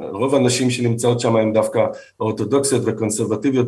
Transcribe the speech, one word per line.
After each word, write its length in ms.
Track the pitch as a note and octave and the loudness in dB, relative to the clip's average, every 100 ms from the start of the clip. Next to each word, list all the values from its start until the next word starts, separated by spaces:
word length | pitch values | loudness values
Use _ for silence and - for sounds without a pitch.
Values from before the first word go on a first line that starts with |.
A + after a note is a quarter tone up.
| E2+ | -10
רוב 220 | G2 C3+ | -4 0
הנשים 360 | C#3 B2 A#2+ B2+ | 2 2 2 0
שנמצאות 500 | B2 A#2+ A#2 A#2+ A#2+ | 0 -2 0 0 2
שם 160 | A#2+ A2+ | 2 2
הן 160 | A2 | 2
דווקא 340 | G#2+ G#2+ A#2 G#2+ - - - | 2 0 0 -2 -4 -16 -6
אורתודוקסיות 640 | G#2+ G#2+ G#2 C#3 C3+ A#2+ | -4 -4 0 0 2 0
וקונסרבטיביות, 840 | G#2+ A2 A2 G#2+ G#2 A2 C#3+ B2+ | 0 -2 -2 -2 -2 -2 0 0